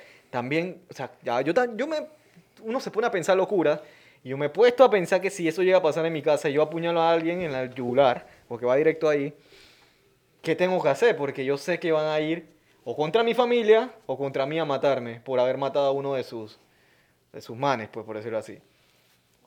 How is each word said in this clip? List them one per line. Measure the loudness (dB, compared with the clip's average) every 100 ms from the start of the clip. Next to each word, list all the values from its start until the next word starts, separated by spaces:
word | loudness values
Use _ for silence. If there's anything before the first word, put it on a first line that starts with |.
| -10 -20 _
también, | -6 -2 -2 -4 -8 -18
o |
sea, | -14 -14 -10
ya, | -4 -2
yo | 0
ta-, | 0 0
yo | -2 -4
me, | -4 -8 -16 _ -20 _ _
uno | -8 -6
se | -6
pone | -2 -2
a |
pensar | 0 0 2
locura, | 2 2 2 0 -6 -20 -20 _
y | -10
yo | -4
me | -2
he |
puesto | 4 4 6
a | 6
pensar | 6 2 0
que | 0
si | -2 -2
eso | 0
llega | 4 4
a |
pasar | 4 0 -2
en |
mi | -2
casa, | 0 0 2
y |
yo | 0
apuñalo | 0 0 -2 2
a | 4
alguien | 2 0 -4
en | -4
la | -4 -6
yugular, | -6 -2 4 4 4 -6 -20 -14
porque | -4 0
va | 2
directo | 2 2 0
ahí, | 0 -2 -10 _ -20 -20 _ _ _ _ _ _ _
¿qué | -4
tengo | 0 0 2
que | 0
hacer? | 4 2 2
Porque | -4 -4
yo | -2 -2
sé | -2 -4
que | 0
van | 0 0
a | -2
ir | -2 -4 -8 _ _ _
o | -10 -4
contra | 0 0
mi | 2
familia, | 2 2 2 4 4 2 -8 -10
o | -6
contra | -4 -2 -2
mí | -2
a |
matarme, | -2 0 0 0 -4 -12
por | -4 0
haber | 0 0
matado | -2 0 0
a |
uno | 0 -4
de | -6
sus, | -6 -10 -14 -18 _ _ _ _ _ _ _
de | -20
sus | -14 -4
manes, | -2 0 -4
pues, | -12 -10
por | -10
decirlo | -6 -6
así. | -8 -16 _ _ _ _ _ _ _ _